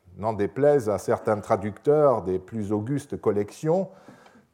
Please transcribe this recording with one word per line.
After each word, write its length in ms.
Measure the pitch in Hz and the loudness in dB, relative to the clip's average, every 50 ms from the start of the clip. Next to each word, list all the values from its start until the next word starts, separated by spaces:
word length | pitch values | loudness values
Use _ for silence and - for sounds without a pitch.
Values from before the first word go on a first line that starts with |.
| _ - - - | _ -20 -12 -6
n'en 140 | 98 113 | -6 -4
déplaise 560 | 110 98 101 95 - 135 139 147 147 143 110 107 | -2 -2 -2 -2 0 2 4 4 4 4 2 0
à 100 | 101 92 | -2 -2
certains 400 | - - 113 - - 117 107 104 | -2 -2 -2 0 0 0 -2 0
traducteurs 840 | - - 113 - 101 104 98 - - 147 147 151 147 143 120 110 | 0 0 0 0 0 -4 -8 -2 0 2 4 4 6 4 4 2
des 180 | 87 92 92 92 | 0 -2 -4 -4
plus 320 | 185 - 117 113 104 98 | -6 -8 -8 -8 -4 -2
augustes 480 | 107 104 104 120 147 139 - - 101 92 | -2 -2 -2 -4 -4 -6 -6 -8 -10 -4
collections, 720 | - 113 101 104 104 101 - - - 156 165 190 190 185 - - - - - - - - _ _ _ _ | -2 -2 0 0 -2 -6 -8 -6 -2 -2 0 0 -2 -4 -10 -18 -20 -20 -20 -20 -20 -20 _ _ _ _